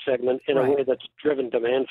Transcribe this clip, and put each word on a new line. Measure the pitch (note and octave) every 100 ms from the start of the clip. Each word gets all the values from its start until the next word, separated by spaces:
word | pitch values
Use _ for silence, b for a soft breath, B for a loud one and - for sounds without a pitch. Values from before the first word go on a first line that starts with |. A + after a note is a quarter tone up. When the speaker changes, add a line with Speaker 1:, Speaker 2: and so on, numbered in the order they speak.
| -
Speaker 1:
segment | B2 B2 C3 -
in | C3+
Speaker 2:
Right. | C3
Speaker 1:
a |
way | C#3+ C3
that's | B2 - _
driven | D3+ C#3 B2+
demand | A#2+ A#2 C3 C3